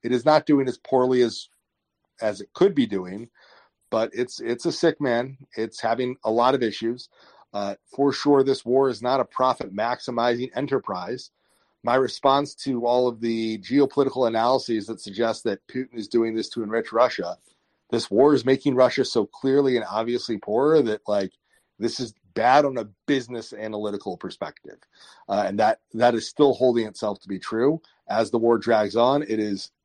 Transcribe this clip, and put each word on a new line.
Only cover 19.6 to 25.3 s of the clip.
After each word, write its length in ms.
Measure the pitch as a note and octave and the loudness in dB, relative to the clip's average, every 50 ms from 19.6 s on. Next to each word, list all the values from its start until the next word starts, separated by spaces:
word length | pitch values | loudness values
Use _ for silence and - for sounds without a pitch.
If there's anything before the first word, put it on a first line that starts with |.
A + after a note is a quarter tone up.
| C#3 C3+ B2 | 2 2 0
and 100 | A#2 G#2+ F#2 | -2 -2 -2
obviously 480 | G2 G#2+ A2+ A#2 A#2+ A#2+ - - A2+ G2 | -4 -4 -4 -2 -4 -6 -4 -6 -8 -8
poorer 420 | - - G#2 A#2 C3+ D3+ D#3+ D#3 | -6 -4 -2 0 2 4 4 2
that, 180 | C3+ A2+ G#2+ G#2+ _ - | 2 0 -4 -6 _ -4
like, 240 | G#2 G2+ G2 F#2 _ _ _ _ _ _ _ _ _ _ | -2 -2 -2 -4 _ _ _ _ _ _ _ _ _ _
this 180 | G2 A#2 A2+ - | -6 -6 -4 -6
is 160 | B2+ A2+ A2 _ _ _ _ | -10 -10 _ _ _ _ _
bad 300 | - A2 B2 C3 D3 D3 | 0 2 4 6 6 4
on 120 | C#3 C3 A#2+ | 2 -2 -6
a 100 | G#2+ G#2 G2 _ _ | -8 -8 _ _ _
business 460 | - C#3+ C3+ A#2+ A2+ B2 A#2 G#2+ - | -2 -2 -2 -2 -6 -12 -12 -12 -12
analytical 640 | A#2 G#2 G#2+ A2 G#2+ G#2 G#2+ G#2 G2+ G2+ - G#2 F2+ | -12 -10 -10 -8 -6 -6 -6 -6 -8 -8 -8 -10 -10
perspective. 600 | F2 - - - _ E2+ D#2 - - _ - - _ _ _ _ _ - - - _ _ | -10 -12 -14 -10 _ -12 -12 -12 -16 _ -20 -20 _ _ _ _ _ -20 -20 -20 _ _
Uh, 140 | - | -4